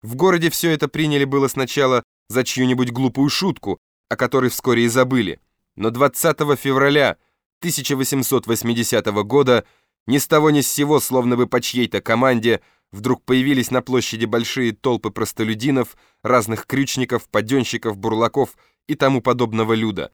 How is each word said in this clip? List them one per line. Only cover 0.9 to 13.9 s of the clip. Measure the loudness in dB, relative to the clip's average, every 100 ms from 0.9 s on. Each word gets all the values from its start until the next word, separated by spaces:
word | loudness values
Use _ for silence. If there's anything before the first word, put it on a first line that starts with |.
| -2 0 2 2
было | 2 0
сначала | -2 -4 0 2 2 -2 _ _
за | -2
чью-нибудь | -2 0 0 2 0
глупую | 0 -2 2 0
шутку, | 0 -2 -4 -6 -8 _ _ _
о | -2
которой | 0 2 0
вскоре | 0 0 2 2
и |
забыли. | 2 2 0 -2 -6 _ _ _ -4
Но | -4
двадцатого | 0 0 2 -2 0 0 0
февраля | 0 2 2 4 2 -2 _ _ _ _
тысяча | -6 -6 -4 -2
восемьсот | 0 -2 0 0 0
восьмидесятого | -2 0 -2 0 0 0 -2
года | 0 2 4 2 0 _ _ _ -2
ни | -2
с | 2
того | 2 4
ни | 2
с | 0
сего, | -2 2 2
словно | 2 0 0 0
бы | 0
по | 0
чьей-то | -2 -2 -2 -4
команде, | -2 2 2 2 2 -2 _ _ _
вдруг | -8 -4 -4
появились | 0 0 2 0 0
на | -4
площади | 0